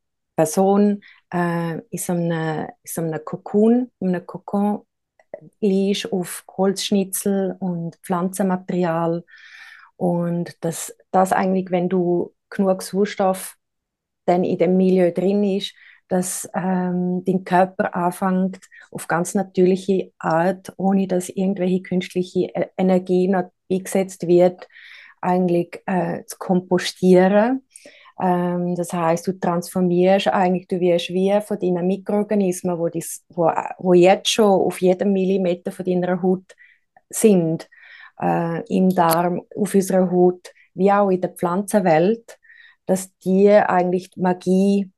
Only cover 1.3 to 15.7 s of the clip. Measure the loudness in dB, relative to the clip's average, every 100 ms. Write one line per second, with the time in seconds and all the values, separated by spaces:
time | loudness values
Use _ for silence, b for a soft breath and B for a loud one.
1.3 | -4 -2 -2 -4 -6 -10 -10 -4 -2 -2
2.3 | -2 -4 -6 -8 -14 -14 -8 -6 -6 -8
3.3 | -12 -4 2 4 2 0 -6 -4 -4 -6
4.3 | -16 -6 -2 -2 -4 -8 _ _ _ _
5.3 | -20 -20 _ -2 0 0 -2 -4 -6 -6
6.3 | -10 -12 -2 -2 -2 -2 -2 -2 -4 -4
7.3 | -2 -4 -6 -6 -6 -8 -10 -6 -4 -4
8.3 | -2 -2 -2 -4 -2 -2 0 -2 -4 -8
9.3 | B B B B B B -6 -2 -2 -2
10.3 | -4 -6 -6 -8 -6 -10 -16 _ 0 2
11.3 | 2 0 0 -2 -2 0 0 0 0 -2
12.3 | _ -10 -2 0 0 -2 -2 -2 0 -2
13.3 | -2 -8 -18 _ _ _ _ _ _ 0
14.3 | 2 2 0 2 4 4 4 2 0 0
15.3 | 0 0 -2 -6